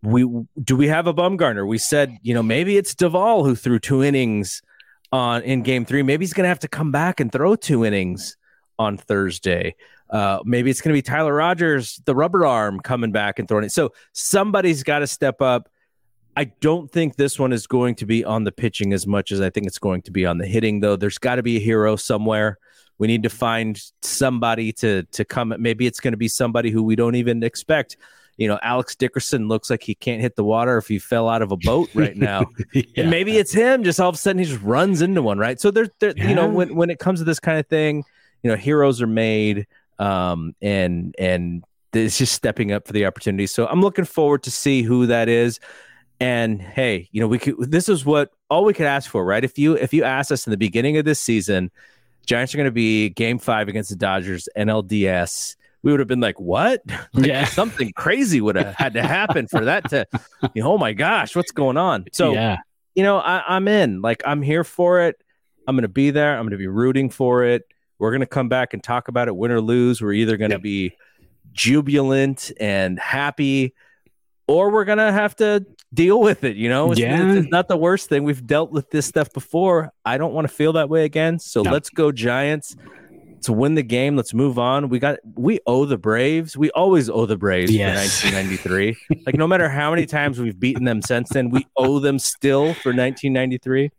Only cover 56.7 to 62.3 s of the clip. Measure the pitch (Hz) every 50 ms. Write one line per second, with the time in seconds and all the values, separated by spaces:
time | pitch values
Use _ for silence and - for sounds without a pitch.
56.7 | 262 240 _ - - - - - - 120 135 143 139 131 147 - - - 196 233
57.7 | - - 135 110 92 - - 151 196 254 277 226 175 135 104 107 101 95 87 101
58.7 | 98 - 143 135 107 117 117 143 147 185 208 208 156 156 123 107 - - 110 120
59.7 | 160 208 170 - 151 139 104 - - 117 - - _ _ - 131 - 110 110 139
60.7 | 185 214 156 113 110 95 139 170 220 214 151 110 - 170 175 - - - 143 131
61.7 | 123 147 175 185 151 107 90 - - - 180 -